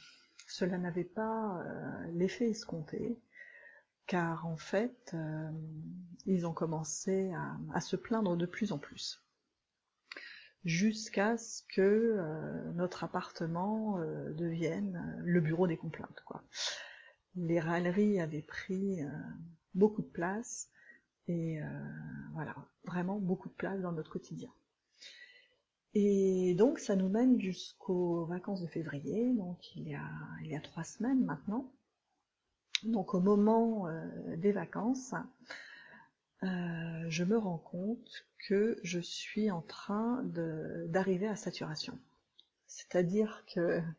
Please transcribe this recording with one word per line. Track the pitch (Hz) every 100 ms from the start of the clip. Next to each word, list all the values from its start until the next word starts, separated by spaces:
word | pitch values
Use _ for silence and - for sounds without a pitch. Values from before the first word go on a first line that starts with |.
| - - _ - -
cela | - 185 185
n'avait | 180 175
pas, | 175 - 220 220 214 175 -
euh, | - 160 151 175
l'effet | 170 190 - 233
escompté, | 214 - 170 151 - - 233 _ - - - - - _ _ -
car | 180 165 160 165
en | 160
fait, | - 190 240 - -
euh, | 165 156 156 156 160 160 156 165 180 175 175 -
ils | 185 170
ont |
commencé | 160 165 160 160 - - 190 190
à, | 156 143 156 156
à | 170
se | - 185
plaindre | - 220 196 170
de | 175
plus | - 202
en | 147
plus, | - - - - _ _ _ _ _ _ _ _ - - - - - _
jusqu'à | 175 170 214 214 - 202 208 233
ce | - - -
que, | -
euh, | 190 214 233 208 156 156 147 160 160
notre | 170 180 -
appartement, | 170 180 - - 165 170 196 220 214 190
euh, | 156 151 143
devienne, | 156 170 165 160 185 202 175 160 165
euh, |
le | 170 175
bureau | 156 165 180
des | 160
complaintes, | 165 - - -
quoi. | - - - - - - - - - _ _
Les | 180 165 170
râleries | 160 175 175 185 208 196
avaient | 156 151
pris, | - - - 190 196 180
euh, | 143 156 165 - - - _
beaucoup | 185 208 214
de | 254
place, | - 170 208 - - - _ - - _ _ -
et, | 170 165 156
euh, | 147 143 143 151 151 143 147
voilà, | 156 147 - - _
vraiment | - 175 180 208
beaucoup | 180 185 -
de |
place | - 180 196
dans | 180
notre | 165 156
quotidien. | 185 - - - _ _ _ _ _ - - - - _ _ _ _ _
Et | 214 202 196 190 185 180
donc, | 180 254 330
ça | - 190
nous | 190
mène | 214 254 226
jusqu'aux | 190 180 - - - 180 175 170 165
vacances | 180 208 190
de | 165
février, | - 156 143 147 190 247
donc | 240 180 175 -
il | 156 156
y |
a, | 143 151 156 156 -
il | 156
y |
a | 147
trois | - -
semaines | 160 - 226 262
maintenant. | 185 147 - 226 277 _ _ _ _ _ _ _ _ _ _ -
Donc, | 220 226 -
au | 185
moment, | 190 208 208 226 233 220 175
euh, | 160 170 170 170 165
des | 202
vacances, | 196 165 170 220 262 - - - _ - - - - - - - _ _ -
euh, | 190 180 175 165 165 165 165
je | 160
me | 180 226
rends | 196 165
compte | - 175 202 247 - - _ - -
que | 196 220 -
je | 175 175
suis | 170 - - 208 214
en | 170
train | - - - 208 226 247
de, | 185 165 165 156 156 165 165
d'arriver | 185 190 180 214
à | 196
saturation. | 180 - 156 151 - - - _ _ _ _ _ -
C'est-à-dire | - - 180 175 208 214 - -
que, | 185 170 170 165